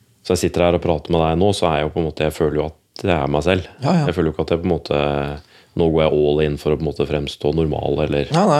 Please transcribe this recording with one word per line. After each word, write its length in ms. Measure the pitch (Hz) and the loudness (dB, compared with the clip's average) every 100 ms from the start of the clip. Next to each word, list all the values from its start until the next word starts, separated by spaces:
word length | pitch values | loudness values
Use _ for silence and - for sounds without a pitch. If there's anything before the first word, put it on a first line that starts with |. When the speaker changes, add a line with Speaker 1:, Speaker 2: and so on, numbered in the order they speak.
| _ _ - | _ _ -2
Speaker 1:
Så 80 | |
jeg 40 | 90 | 0
sitter 220 | 90 85 87 | 0 2 2
her 80 | |
og 80 | 87 | 2
prater 300 | 85 80 - | 0 -2 0
med 60 | 87 | 0
deg 160 | 80 80 | 2 2
nå, 140 | 101 | 2
så 140 | 98 85 | 2 0
er 60 | 76 | 0
jeg 80 | 78 | -2
jo 60 | |
på 60 | 90 | -2
en 60 | 80 | -4
måte, 140 | - 78 | -2 -4
jeg 80 | |
føler 220 | - 78 73 | 0 -2 0
jo 60 | 76 | -4
at 380 | - _ - | -8 _ -6
jeg 100 | 101 | -2
er 140 | 85 71 | 0 0
meg 140 | 73 78 | 0 0
selv. 220 | 95 87 - | 0 -2 -6
Speaker 2:
Ja, 80 | 131 | 0
ja. 120 | 175 135 | 0 0
Speaker 1:
Jeg 60 | 85 | 0
føler 160 | 80 | 0
jo 20 | |
ikke 80 | 76 | -2
at 80 | 80 | -2
jeg 120 | 85 | -2
på 40 | 90 | 0
en 60 | |
måte, 240 | 82 - 73 73 71 71 73 - - _ - | -2 -2 -2 0 -2 -4 -8 -14 -20 _ 0
nå 100 | 82 | 2
går 100 | 80 | 4
jeg 140 | 78 76 | 2 2
all 240 | 73 76 | 2 2
in 140 | 78 73 | 0 -2
for 140 | 76 | -2
å 60 | 76 | -2
på 20 | |
en 60 | 78 | -2
måte 180 | 71 71 | -4 -2
fremstå 460 | 76 71 - 73 | -2 -4 -4 -2
normal, 460 | 78 80 73 71 71 76 | 0 0 -2 -2 -2 0
eller 240 | 73 71 | -2 0
Speaker 2:
Nei, 120 | 156 202 | 0 2
nei, 100 | 147 | 4